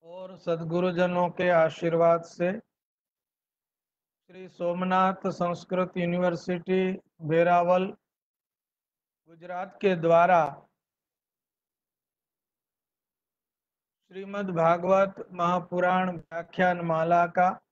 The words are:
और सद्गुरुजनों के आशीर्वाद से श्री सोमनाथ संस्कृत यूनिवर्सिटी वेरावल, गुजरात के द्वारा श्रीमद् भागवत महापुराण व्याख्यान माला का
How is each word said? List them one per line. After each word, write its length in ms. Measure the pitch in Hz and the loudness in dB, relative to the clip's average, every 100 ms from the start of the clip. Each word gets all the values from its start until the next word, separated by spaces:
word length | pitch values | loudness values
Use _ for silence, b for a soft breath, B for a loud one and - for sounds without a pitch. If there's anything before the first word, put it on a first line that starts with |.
और 360 | 165 180 185 185 | -18 -16 -14 -10
सद्गुरुजनों 920 | - 165 165 170 180 170 180 180 175 | -4 -4 -2 -2 0 0 0 0 -2
के 180 | 175 180 | 0 2
आशीर्वाद 720 | 170 160 156 170 165 170 170 | 4 2 0 -2 2 4 2
से 380 | 165 - 175 208 _ _ _ _ _ _ _ _ _ _ _ _ _ _ _ _ _ | -2 -6 -4 -4 _ _ _ _ _ _ _ _ _ _ _ _ _ _ _ _ _
श्री 220 | 180 185 | -20 -20
सोमनाथ 640 | _ 175 175 185 185 190 190 190 | _ -6 -4 0 2 2 0 -6
संस्कृत 680 | - 175 170 - 180 180 185 | -4 -4 -4 -6 -4 -4 -2
यूनिवर्सिटी 1040 | 175 175 180 170 - 180 180 185 185 190 _ _ | -2 0 -2 -2 -6 -8 -2 -2 0 -4 _ _
वेरावल, 760 | 160 165 170 175 175 180 190 - _ _ _ _ _ _ _ _ _ _ _ _ _ | -2 2 4 2 2 0 -2 -10 _ _ _ _ _ _ _ _ _ _ _ _ _
गुजरात 500 | 165 175 180 190 - | -20 -10 -10 -10 -2
के 160 | 202 180 | 0 2
द्वारा 680 | 165 170 175 175 147 - _ _ _ _ _ _ _ _ _ _ _ _ _ _ _ _ _ _ _ _ _ _ _ _ _ _ _ _ _ _ _ _ _ _ _ | 4 6 6 4 2 -4 _ _ _ _ _ _ _ _ _ _ _ _ _ _ _ _ _ _ _ _ _ _ _ _ _ _ _ _ _ _ _ _ _ _ _
श्रीमद् 420 | 185 196 202 196 | -16 -10 -8 -6
भागवत 760 | 170 165 175 190 190 196 - - | 0 0 0 2 2 2 -4 -18
महापुराण 840 | 180 175 180 170 180 180 185 185 175 | -6 -2 -2 -4 -2 0 0 -2 -6
व्याख्यान 640 | - 165 170 - 185 175 | -12 -14 -12 -2 0 0
माला 460 | 170 160 165 175 175 | -2 -2 2 2 2
का 340 | 170 180 - _ | 2 0 0 _